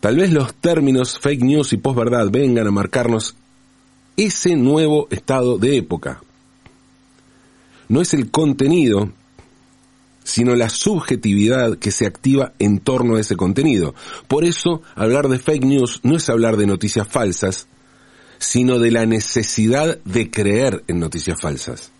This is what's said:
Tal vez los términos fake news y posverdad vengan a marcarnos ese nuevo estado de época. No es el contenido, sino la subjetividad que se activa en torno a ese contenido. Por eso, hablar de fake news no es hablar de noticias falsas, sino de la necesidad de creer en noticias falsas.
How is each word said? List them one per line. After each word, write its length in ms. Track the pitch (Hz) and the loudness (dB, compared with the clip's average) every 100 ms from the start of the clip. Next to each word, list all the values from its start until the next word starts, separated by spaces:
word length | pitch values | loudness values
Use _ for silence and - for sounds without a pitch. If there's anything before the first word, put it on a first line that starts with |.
Tal 160 | 101 135 | 2 2
vez 140 | 190 | 2
los 240 | 160 127 | 2 0
términos 640 | - 170 165 139 131 127 - | -2 -2 2 2 2 0 -2
fake 240 | 143 143 | -2 0
news 300 | 123 147 139 | 2 2 0
y 40 | 107 | -2
posverdad 540 | 135 123 117 120 104 | -2 0 0 0 0
vengan 360 | 110 139 120 110 | 2 2 2 0
a 40 | |
marcarnos 640 | 101 92 131 120 113 - - _ _ _ _ _ _ _ - | -2 -2 -2 0 -2 -4 -14 _ _ _ _ _ _ _ -4
ese 400 | 214 - 180 165 | -2 0 0 2
nuevo 520 | 123 151 156 151 - | 2 2 2 0 -2
estado 480 | - - 131 123 113 | -8 -2 0 0 0
de 180 | 117 139 | 2 0
época. 460 | 85 82 69 65 - _ _ _ - _ _ _ _ _ _ _ _ _ _ _ _ | -2 -8 -8 -12 -18 _ _ _ -20 _ _ _ _ _ _ _ _ _ _ _ _
No 120 | 120 | 0
es 140 | 175 | 2
el 160 | 156 113 | 0 0
contenido, 800 | - 156 139 135 175 135 101 101 - _ _ - _ _ _ _ _ _ _ | 0 0 2 2 4 2 2 -2 -6 _ _ -20 _ _ _ _ _ _ _
sino 300 | - - 120 | -8 -2 2
la 160 | 120 113 | 2 0
subjetividad 1040 | - - 196 - 123 107 101 104 131 120 107 | 0 -2 -2 -2 -2 0 2 2 2 0 -2
que 140 | 104 | -4
se 160 | - 107 | -2 -4
activa 460 | - 135 135 131 - | -2 0 0 0 0
en 200 | 104 101 | 0 0
torno 380 | - 127 120 113 | 0 0 0 0
a 40 | |
ese 160 | 104 90 | -2 -2
contenido. 580 | 92 104 151 113 80 - - - - | -2 0 0 0 -2 -6 -18 -18 -4
Por 160 | 139 | 0
eso, 380 | 170 165 170 165 - | 0 0 -2 -4 -8
hablar 340 | - 110 127 139 | -4 0 2 2
de 100 | 127 | 0
fake 260 | - 151 | 0 0
news 360 | 131 139 120 - | 2 2 2 0
no 140 | 120 160 | 0 0
es 140 | - | 0
hablar 260 | 117 113 110 | 2 2 2
de 100 | 104 | 0
noticias 420 | 95 104 113 104 | 0 -2 -2 -2
falsas, 580 | - 110 87 95 92 - _ _ _ _ - - - | -2 -2 -2 -4 -4 -12 _ _ _ _ -20 -20 -10
sino 400 | - 123 123 123 | -2 0 2 2
de 120 | 117 | 2
la 140 | 113 | 2
necesidad 960 | 113 110 - - 110 - 110 131 156 - | 2 0 0 -4 -2 0 0 2 0 -4
de 260 | - 98 113 | -4 -4 -2
creer 520 | 113 101 104 135 95 - | -2 0 2 0 -2 -4
en 100 | 87 | -4
noticias 400 | 82 82 - 82 | -4 -6 -6 -6
falsas. 520 | 78 69 - 58 - _ | -6 -8 -10 -14 -16 _